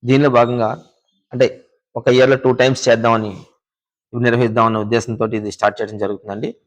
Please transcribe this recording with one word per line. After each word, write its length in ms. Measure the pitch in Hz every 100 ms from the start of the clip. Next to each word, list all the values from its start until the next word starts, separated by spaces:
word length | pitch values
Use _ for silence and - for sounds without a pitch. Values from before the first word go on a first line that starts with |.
| 123
దీనిలో 240 | 135 147
భాగంగా 560 | 120 120 123 110 147 _ _ _ _ _
అంటే 320 | 123 127 - _ _ _ 120
ఒక 120 | 117
ఇయర్‌లో 280 | 127 131 131
టూ 160 | 131
టైమ్స్ 380 | 127 131 131 -
చేద్దామని, 400 | 117 117 113 107
ఇప్పుడు 920 | 95 - _ _ _ _ _ _ 123
నిర్వహిద్దామన్న 560 | 120 117 120 113 113 110
ఉద్దేశంతో 500 | 104 117 110 110 113
ఇది 240 | 110 104
స్టార్ట్ 300 | - 104 101
చేయడం 160 | 104 107
జరుగుతుందండి. 580 | 101 101 104 101 147 233